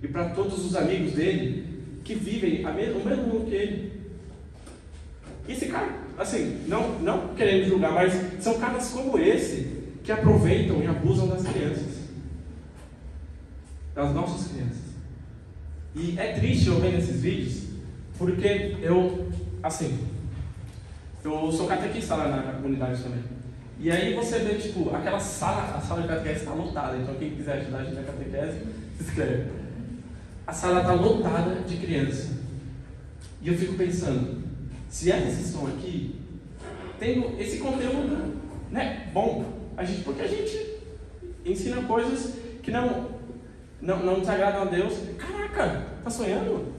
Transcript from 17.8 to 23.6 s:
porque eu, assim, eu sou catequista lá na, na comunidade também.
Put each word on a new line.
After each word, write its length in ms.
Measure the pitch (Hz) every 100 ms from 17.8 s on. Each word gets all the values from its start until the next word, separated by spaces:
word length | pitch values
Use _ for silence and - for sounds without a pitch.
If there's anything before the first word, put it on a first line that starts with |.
| - - - -
porque 580 | 175 180 202 196 196 -
eu, 480 | 160 180 180 - - - - -
assim, 420 | 127 - 156 123 - - - - - - - - - - - -
eu 280 | 156 151 156
sou 160 | 165 175
catequista 480 | 185 202 226 - 160
lá 120 | 151
na, 160 | 139
na 100 | 131
comunidade 480 | 131 135 131 127 120
também. 220 | 123 120 - - - -